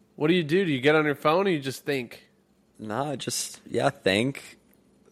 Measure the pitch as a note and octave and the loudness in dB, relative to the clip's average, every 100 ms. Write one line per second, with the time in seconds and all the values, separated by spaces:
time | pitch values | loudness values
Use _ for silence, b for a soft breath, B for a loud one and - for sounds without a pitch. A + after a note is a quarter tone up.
0 | _ - D3+ F3+ D#3 E3+ G3 C#3 C3+ D#3 | _ -2 2 2 2 2 2 2 4 4
1 | D3+ C#3 D3+ E3 G3+ E3 C3+ B2 - C#3 | 2 0 2 2 2 -2 -4 -8 -4 -4
2 | A#2 - - _ _ _ _ - A2 G#2+ | -6 -12 -20 _ _ _ _ -14 -8 -4
3 | C#3+ C3+ - - - - - A2+ C3+ - | -4 -6 -6 -6 -8 -12 -8 -2 0 0
4 | - F#2+ B2 C3+ - - _ _ _ _ | 2 2 2 -2 -12 -20 _ _ _ _
5 | _ | _